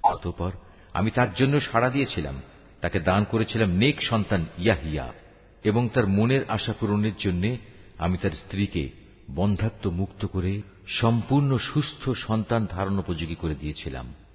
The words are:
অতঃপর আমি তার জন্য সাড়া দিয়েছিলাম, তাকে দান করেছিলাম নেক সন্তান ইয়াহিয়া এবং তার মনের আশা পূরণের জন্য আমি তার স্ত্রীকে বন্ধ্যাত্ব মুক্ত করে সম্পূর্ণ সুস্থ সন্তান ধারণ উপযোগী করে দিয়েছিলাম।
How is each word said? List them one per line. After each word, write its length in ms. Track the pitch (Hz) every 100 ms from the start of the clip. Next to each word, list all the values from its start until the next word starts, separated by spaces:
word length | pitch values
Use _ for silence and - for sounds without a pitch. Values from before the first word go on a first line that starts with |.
অতঃপর 480 | - 101 87 - 90 - - - -
আমি 180 | - 107
তার 220 | 123 123
জন্য 280 | 92 135 143
সাড়া 280 | - 117 127
দিয়েছিলাম, 520 | 135 123 - 71 67 - - - -
তাকে 180 | 87 95
দান 240 | 80 98
করেছিলাম 480 | 104 113 110 110 107
নেক 300 | 87 127 147
সন্তান 440 | - 113 101 98 78 -
ইয়াহিয়া 540 | 98 90 78 76 64 - - - - -
এবং 260 | 104 107 120
তার 180 | 131 104
মনের 340 | 98 117 135 -
আশা 260 | 110 -
পূরণের 420 | 107 107 104 107 92
জন্য 360 | 101 90 101 123 - - - -
আমি 200 | 85 90
তার 140 | 98
স্ত্রীকে 580 | 78 - 95 101 85 67 - - - - 69
বন্ধ্যাত্ব 540 | 101 98 110 - 101
মুক্ত 360 | 87 98 - 104
করে 360 | 95 92 101 - - -
সম্পূর্ণ 680 | - 117 117 - 139 143 127
সুস্থ 520 | - 151 147 - -
সন্তান 560 | 120 - 110 104 117 104
ধারণ 300 | 87 95 98
উপযোগী 360 | 87 82 80 82
করে 200 | 80 73
দিয়েছিলাম। 580 | 76 73 80 64 62 65 -